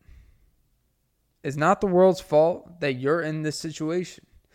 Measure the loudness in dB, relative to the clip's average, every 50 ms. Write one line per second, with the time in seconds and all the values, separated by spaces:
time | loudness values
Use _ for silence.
0 | _ -20 -20 -20 -20 _ _ _ _ _ _ _ _ _ _ _ _ _ _ _
1 | _ _ _ _ _ _ _ _ -12 -10 -4 0 2 2 2 2 0 0 4 6
2 | 6 6 4 2 -4 0 2 4 4 4 0 -4 -10 -18 -12 -6 -4 -4 -4 -2
3 | 0 0 0 0 -2 -4 -6 -4 -4 -6 -6 -6 -10 -12 -10 -8 -6 -4 -4 -4
4 | -6 -8 -14 -20 _ _ _ -20 _ _ _